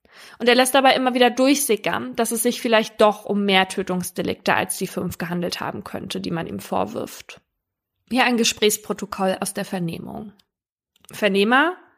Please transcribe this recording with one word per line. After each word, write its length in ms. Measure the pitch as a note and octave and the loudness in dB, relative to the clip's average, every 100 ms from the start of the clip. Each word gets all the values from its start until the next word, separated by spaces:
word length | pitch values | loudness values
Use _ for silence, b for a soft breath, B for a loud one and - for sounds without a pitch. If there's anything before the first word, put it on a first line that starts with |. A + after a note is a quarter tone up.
| B B B - | B B B -2
Und 100 | A#3 | 4
er 60 | B3 | 4
lässt 180 | B3+ | 4
dabei 220 | C#4 C4 B3+ | 6 6 4
immer 180 | C4 | 2
wieder 160 | B3 B3 | 4 4
durchsickern, 840 | A#3+ C4 C#4+ - G3+ E3+ F3+ B3 B3 | 6 4 4 2 0 -2 -4 -4 -4
dass 160 | A3+ | -2
es 100 | A#3 | 0
sich 200 | A#3+ A#3+ | -2 -2
vielleicht 380 | A#3+ A3 A3 - | 2 2 2 4
doch 260 | G#3+ G#3 - | 4 4 -2
um 200 | G3+ G3+ | -2 2
mehr 220 | F#3+ F#3+ | 2 2
Tötungsdelikte 880 | - F#3+ F3+ F3+ - F3+ - - F#3+ | -2 -4 -4 -6 -6 -4 -4 0 0
als 240 | F#3 - | -2 -6
die 80 | F#3 | -8
fünf 320 | - F3+ - | -6 -8 -6
gehandelt 400 | E3 F3 F3 - | -6 -4 -4 -6
haben 240 | - - | -8 -8
könnte, 360 | - - F#3+ F#3+ | -10 -10 -8 -8
die 120 | F#3+ | -6
man 160 | E3+ E3 | -6 -8
ihm 100 | G3 | -10
vorwirft. 840 | - G3 G3 A3+ - - - - _ _ _ _ _ _ - | -6 -4 -4 -6 -10 -14 -20 -20 _ _ _ _ _ _ -4
Hier 140 | A#3+ | 0
ein 140 | B3 A#3+ | 2 2
Gesprächsprotokoll 1000 | A3+ - G#3+ G#3 - G#3 G3 - F#3+ - | 0 0 0 0 -4 -8 -8 -4 -2 -2
aus 140 | F#3 | -6
der 120 | - F#3+ | -8 -6
Vernehmung. 680 | F#3+ E3+ - - - G#3+ - _ _ _ _ _ _ - | -6 -6 -6 -12 -14 -14 -18 _ _ _ _ _ _ -20
Vernehmer? 680 | - G#3 F#3+ G#3 B3+ D#4 F4+ _ | -4 0 2 4 4 2 -2 _